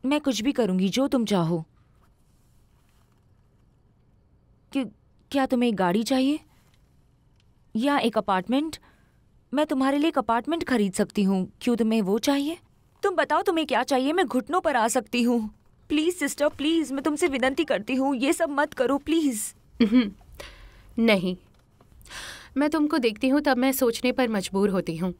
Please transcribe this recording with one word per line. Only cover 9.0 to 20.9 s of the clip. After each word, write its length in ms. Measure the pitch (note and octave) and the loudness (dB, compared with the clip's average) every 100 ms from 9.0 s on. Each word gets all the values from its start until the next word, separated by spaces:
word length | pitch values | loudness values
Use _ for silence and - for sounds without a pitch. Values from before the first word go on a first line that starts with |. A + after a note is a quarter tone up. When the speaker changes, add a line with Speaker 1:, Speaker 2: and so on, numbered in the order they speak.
| _ _ _ _ _ | _ _ _ _ _
Speaker 1:
मैं 120 | C4 D4+ | -2 0
तुम्हारे 320 | C4+ C4 C#4+ | 0 0 2
लिए 100 | D#4+ | 0
एक 100 | D4 | 0
अपार्टमेंट 460 | A3+ A#3 A#3 E4 | -2 -2 -2 -6
खरीद 300 | F4 B3 G3+ | -2 0 0
सकती 300 | F#3 G3 - | 0 -2 0
हूँ। 280 | F#3+ F#3+ F#3 - | 0 0 -2 -6
क्यों 140 | - A#3 | -2 0
तुम्हें 260 | A3 A3+ | 0 0
वो 180 | F#3 G#3+ | 0 0
चाहिए? 380 | - C#4 C#4+ E4+ _ _ _ _ | 0 0 -2 -8 _ _ _ _
तुम 120 | G4+ F4+ | -2 0
बताओ 260 | D4 D4+ | 0 0
तुम्हें 260 | - E4 D#4 | 0 -2 0
क्या 160 | A3+ | -2
चाहिए, 300 | B3+ C4 C4 | 0 0 0
मैं 120 | E4+ C#4 | 0 0
घुटनों 360 | B3 A3+ F4 | -2 -2 -2
पर 140 | E4 C4 | 0 0
आ 120 | A3+ | 0
सकती 340 | B3+ - A#3+ | 0 -2 0
हूँ। 280 | A#3+ A#3+ G#3+ - _ _ _ | 2 0 -2 -12 _ _ _
प्लीज 260 | D4 D#4+ F4 | 0 0 0
सिस्टर, 320 | C#4+ - C#4+ | -4 0 -2
प्लीज, 440 | - C#4+ E4 C4+ | 0 -2 0 -2
मैं 120 | C4+ | -2
तुमसे 240 | D4 D4 F4 | -2 0 0
विनती 360 | C4+ B3 C4+ | 2 0 0
करती 320 | D#4 G3+ G#3 C4 | -2 -2 -2 -2
हूँ, 200 | C4+ C4+ | 0 0
ये 180 | C4+ | 0
सब 160 | E4 E4 | 0 -2
मत 240 | C#4 D4+ | 0 -2
करो, 240 | - A#3+ C#4 | 0 0 0
प्लीज। 580 | D#4 E4 D4 G#3+ - - _ - | 0 0 0 -2 -8 -12 _ 0
Speaker 2:
हम्म, 300 | A3 B3 G#3+ - - - - - - - - | 4 4 2 -6 -20 -20 -20 -20 -20 -20 -12